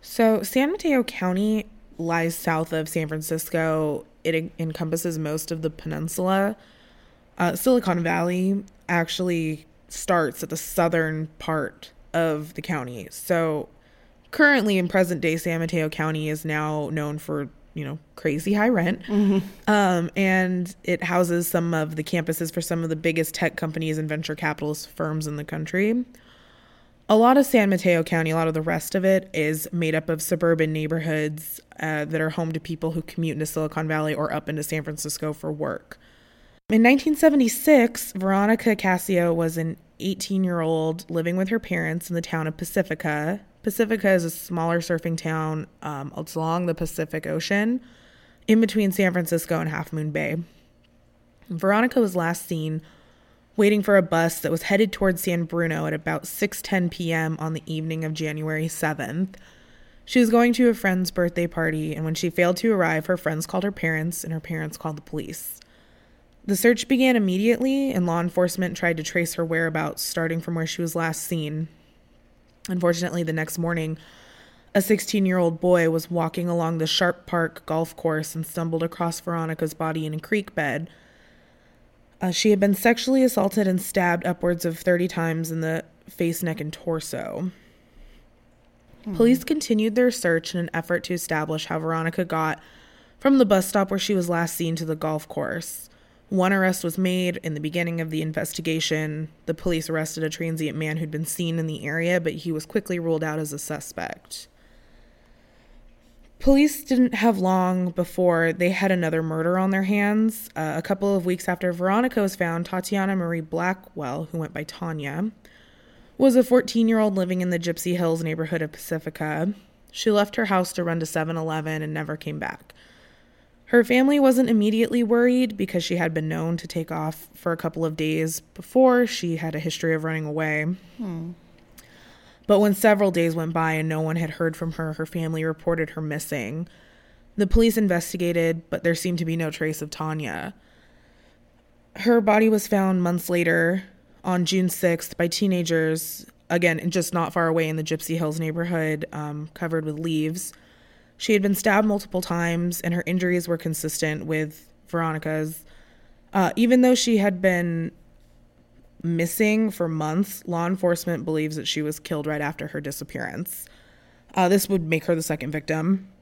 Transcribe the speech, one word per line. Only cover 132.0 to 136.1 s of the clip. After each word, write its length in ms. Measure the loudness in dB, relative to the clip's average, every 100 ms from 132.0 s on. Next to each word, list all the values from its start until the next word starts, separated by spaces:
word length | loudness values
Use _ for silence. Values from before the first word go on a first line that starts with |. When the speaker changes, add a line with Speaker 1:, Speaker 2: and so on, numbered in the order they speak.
| -20 -20 -20 _ 2
Speaker 1:
But 140 | 4
when 140 | 6
several 360 | 4 4 4 4
days 240 | 2 0
went 180 | 0 -4
by 200 | -2 0
and 160 | 0 -2
no 120 | -2
one 140 | -2
had 160 | -2 -4
heard 260 | -2 -4 -2
from 140 | -8
her, 200 | -6 -6
her 120 | -6
family 380 | -6 -4 -4 -4
reported 480 | -4 -4 -2 -2 -2
her 100 | -4
missing. 680 | -6